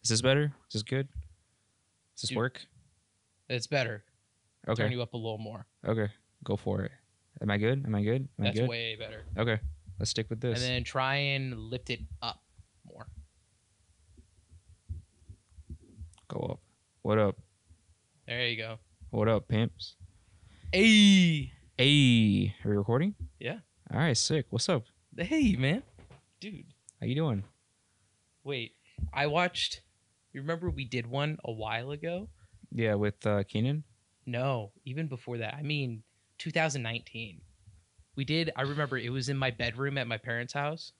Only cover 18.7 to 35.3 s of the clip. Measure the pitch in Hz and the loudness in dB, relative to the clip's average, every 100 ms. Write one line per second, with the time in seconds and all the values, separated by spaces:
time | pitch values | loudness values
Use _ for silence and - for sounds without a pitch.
18.7 | 113 _ _ - 110 107 107 - 110 117 | -10 _ _ -8 0 2 2 2 0 0
19.7 | - - - - - _ - - - - | -2 -18 -18 -20 -20 _ -20 -20 -18 -2
20.7 | 185 220 214 202 190 175 156 127 - - | 6 8 10 10 10 8 6 -2 -10 -20
21.7 | - 127 147 135 117 110 101 98 - 98 | 2 6 8 8 8 6 6 2 -2 0
22.7 | 104 98 120 180 202 78 _ 117 208 - | 0 2 2 0 -4 -12 _ -8 -8 -12
23.7 | _ - - 160 117 - 151 127 117 - | _ -6 0 2 2 0 0 -2 -4 0
24.7 | 160 110 _ _ - 180 320 262 135 131 | 0 -2 _ _ -8 -2 2 4 4 2
25.7 | 196 - - - - _ _ 202 208 - | 0 -4 -20 -20 -20 _ _ -16 -16 -18
26.7 | - - _ 113 135 160 104 98 _ _ | -20 -20 _ -4 0 0 -2 -4 _ _
27.7 | _ _ _ _ _ _ _ 139 139 113 | _ _ _ _ _ _ _ -8 -6 -6
28.7 | _ _ - - - 147 151 180 - - | _ _ -8 -6 0 2 2 0 0 -6
29.7 | - _ _ _ _ _ 135 139 165 180 | -6 _ _ _ _ _ -12 -6 -4 -2
30.7 | 143 127 123 117 131 147 156 - 110 110 | -4 -4 -4 -2 -2 -2 -2 -8 -8 -4
31.7 | 113 127 147 165 175 214 - - - - | -4 -4 -8 -6 -6 -8 -16 -20 -20 -10
32.7 | 120 110 104 104 - 110 104 95 107 120 | 0 2 2 0 -2 0 0 0 0 0
33.7 | 151 151 _ _ _ - 120 135 127 104 | -2 -6 _ _ _ -8 -2 -2 -2 -4
34.7 | _ - 131 160 135 - | _ -10 -6 -6 -8 -8